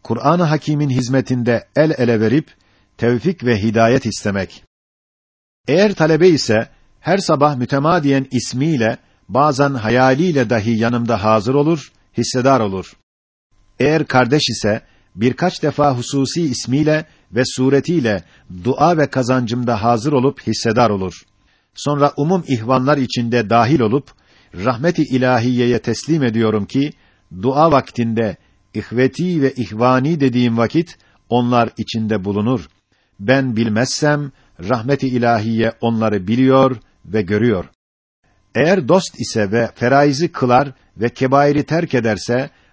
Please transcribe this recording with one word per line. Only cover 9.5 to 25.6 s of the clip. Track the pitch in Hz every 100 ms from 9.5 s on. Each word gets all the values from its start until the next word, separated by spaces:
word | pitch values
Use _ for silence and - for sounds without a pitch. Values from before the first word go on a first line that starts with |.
| 131 143
hayaliyle | 135 107 120 131 131 185 143 117
dahi | 117 104 113
yanımda | 117 123 117 113
hazır | 107 110 98
olur, | 139 147 165 - _ _ -
hissedar | 117 131 123 131
olur. | 107 95 92 _ _ _ _ _ _ _ _ _
Eğer | 135 160 147
kardeş | 131 123 147 -
ise, | 110 104 110 - _ _
birkaç | - 117 123 180 -
defa | 151 135 147 127
hususi | 120 139 135 165
ismiyle | 165 120 - 131 151 151 156 _ _
ve | 113
suretiyle | 127 - 131 139 135 175 117 101 - _ _ 92
dua | 92 139 156 170
ve | 143
kazancımda | 131 120 131 120 123 120 113
hazır | 113 120 123
olup | 143 131 - -
hissedar | 113 117 110 117
olur. | 101 92 87 - _ _ _ _
Sonra | - - 147 143 -
umum | 143 190 -
ihvanlar | 127 110 131 127 147
içinde | 123 - 117 120 107
dahil | 117 113 151
olup, | 110 131 - _ _ _ _
rahmet-i | 85 104 117 156 170
ilahiyeye | 151 127 127 123 120 123